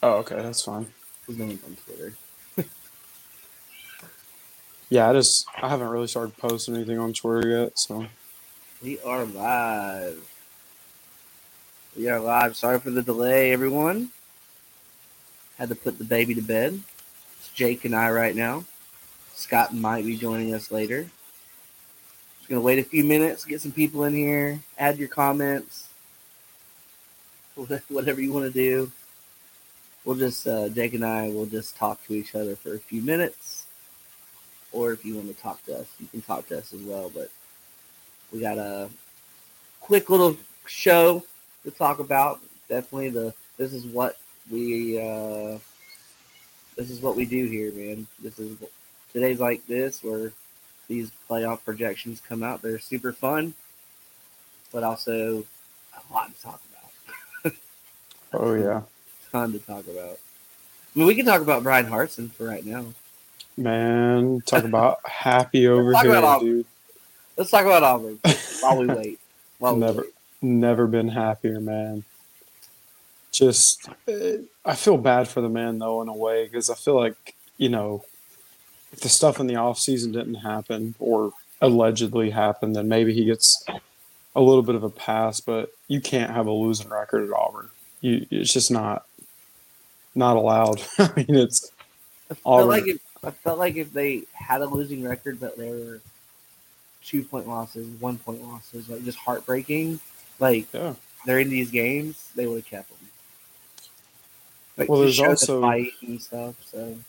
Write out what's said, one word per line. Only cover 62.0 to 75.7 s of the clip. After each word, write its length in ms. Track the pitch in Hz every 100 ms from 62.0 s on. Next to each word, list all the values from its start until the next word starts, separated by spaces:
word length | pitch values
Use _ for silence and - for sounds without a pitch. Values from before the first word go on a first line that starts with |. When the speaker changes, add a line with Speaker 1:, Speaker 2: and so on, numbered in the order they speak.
| 120 - 117
Speaker 2:
for 180 | - 113
right 180 | 104
now. 200 | 104 117 120 117 - _ _ _ - -
Speaker 1:
Man, 840 | 123 113 117 120 120 123 123 127 -
talk 180 | 127
about 340 | 113 110 120 -
Speaker 2:
<laughs> 40 | -
Speaker 1:
happy 600 | - - 123 127 135 123
over 140 | 123 123
Speaker 2:
Let's 40 | 127
talk 60 |
Speaker 1:
here, 80 | 127
Speaker 2:
about 120 | 202
Auburn. 220 | 156 139 117
Speaker 1:
dude. 180 | 117 117 _ _ _ - _ - -
Speaker 2:
Let's 140 | 175
talk 140 | 214 196
about 160 | 180
Auburn 360 | 143 123 110 107 143 156
Speaker 1:
<laughs> 200 | - -
Speaker 2:
while 180 | 131 131
we 80 | 123
wait. 320 | 120 107 - _ _ _ _
While 160 | 123
we 60 | 123
Speaker 1:
Never, 200 | 113 107
Speaker 2:
wait. 120 | 135 _ _ _
Speaker 1:
never 460 | 131 120 117 117 117
been 220 | 113 113
happier, 520 | 117 110 107 117 107
man. 440 | 107 110 107 107 104 _ _ _ - _ - _ _ _ _ _ _
Just, 560 | - 131 117 - - - - -
uh, 300 | 208 180 208 277 _
I 100 | -
feel 220 | 147 - 170
bad 320 | 120 123 127
for 120 | -
the 80 | 117
man, 300 | 113 117